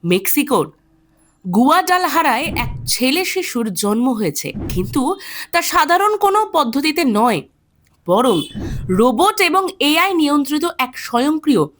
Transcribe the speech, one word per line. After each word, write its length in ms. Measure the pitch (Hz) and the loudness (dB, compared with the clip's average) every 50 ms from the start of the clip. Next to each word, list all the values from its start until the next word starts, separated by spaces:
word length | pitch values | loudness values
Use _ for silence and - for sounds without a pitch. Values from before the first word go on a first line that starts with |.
| - 170 | 0 0
মেক্সিকোর 540 | 175 190 185 - - 294 285 - 262 196 143 - - _ _ _ _ _ _ _ _ _ _ _ _ _ _ | 0 0 0 -2 -2 -2 0 0 0 0 0 -2 -8 _ _ _ _ _ _ _ _ _ _ _ _ _ _
গুয়াডালহারায় 1000 | 190 175 202 247 277 311 349 349 330 359 359 359 330 269 320 320 269 233 226 302 - - - 240 | -2 2 4 4 6 4 4 4 2 2 0 0 0 0 0 2 2 0 0 -2 -4 -4 -4 -4
এক 80 | - - - - - - | -4 -6 -8 -6 -6 -2
ছেলে 300 | - 247 262 277 349 381 359 - | 0 0 0 0 0 -2 -2 -4
শিশুর 340 | 370 359 - - 240 233 - 180 165 - | -6 -6 -4 -4 -4 -4 -4 -4 -4 -2
জন্ম 240 | 202 208 226 247 262 254 208 | -2 0 0 0 0 0 0
হয়েছে, 280 | 214 165 151 - - - - - - - - | -2 -4 -4 -4 -8 -8 -8 -8 -6 -4 -4
কিন্তু 280 | - 359 - - 294 254 285 381 - - - - - - - - | -4 -4 -2 -2 -2 -2 -2 -4 -6 -10 -16 -14 -14 -14 -4 -4
তা 60 | 339 330 - - | -2 -2 0 0
সাধারণ 380 | 359 311 302 339 370 392 415 427 415 403 | 0 2 2 2 2 2 0 0 2 0
কোনো 140 | 392 392 427 427 403 - | 2 2 2 0 0 0
পদ্ধতিতে 480 | 330 285 233 220 269 285 311 302 320 339 262 214 208 | -2 0 0 -2 -2 -2 0 0 0 0 0 2 2
নয়, 200 | 226 247 214 156 - - _ _ _ _ _ _ _ _ _ _ _ - | 2 2 0 -2 -4 -8 _ _ _ _ _ _ _ _ _ _ _ 0
বরং 280 | 175 208 254 262 202 165 143 - - - - - - - - - 185 180 | 0 2 4 2 2 0 -2 -6 -10 -10 -8 -6 -6 -8 -4 -2 2 2
রোবট 380 | 226 254 247 220 349 415 427 - 392 339 | 4 2 4 4 2 2 2 2 0 2
এবং 140 | 311 381 381 349 - _ - 285 | 2 0 0 -2 -4 _ 0 0
এআই 220 | 302 330 349 392 392 330 | 2 2 2 2 2 2
নিয়ন্ত্রিত 440 | 302 285 285 294 285 262 294 302 311 349 320 - 262 | 2 2 2 2 0 0 -2 -2 -2 -2 -2 -4 -6
এক 60 | 247 254 - - - | -6 -6 -12 -12 -4
স্বয়ংক্রিয় 560 | - 240 254 294 311 311 311 311 269 202 151 143 _ _ | 0 0 2 2 0 0 2 2 2 2 2 0 _ _